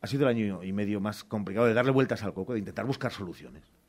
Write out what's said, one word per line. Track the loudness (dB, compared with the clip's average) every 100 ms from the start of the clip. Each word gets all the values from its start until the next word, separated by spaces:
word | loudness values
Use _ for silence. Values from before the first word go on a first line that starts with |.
Ha | -4
sido | 2
el | 4 4
año | 0 -2
y | -4
medio | -2 -2 0
más | -2 -6
complicado | -6 -6 -2 2 4
de | 6
darle | 4
vueltas | 4 4 0
al | -4
coco, | -4 -4
de | -4
intentar | -4 -4 -4
buscar | -2 -4
soluciones. | -6 -10 -10 -16 -20 -20 _